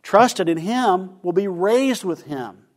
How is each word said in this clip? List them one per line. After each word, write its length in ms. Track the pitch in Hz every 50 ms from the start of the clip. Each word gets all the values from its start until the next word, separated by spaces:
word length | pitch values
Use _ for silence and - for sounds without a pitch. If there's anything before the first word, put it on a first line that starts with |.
trusted 480 | _ - - 202 240 247 - - 190 165
in 100 | 165 165
him 600 | 160 190 233 254 247 220 185 185 190 185 - - -
will 100 | 175 170
be 160 | 185 202 202
raised 560 | 185 170 180 202 226 254 269 269 254 - -
with 180 | 185 165 151 -
him. 340 | - 151 135 123 110 92 98 _ _ _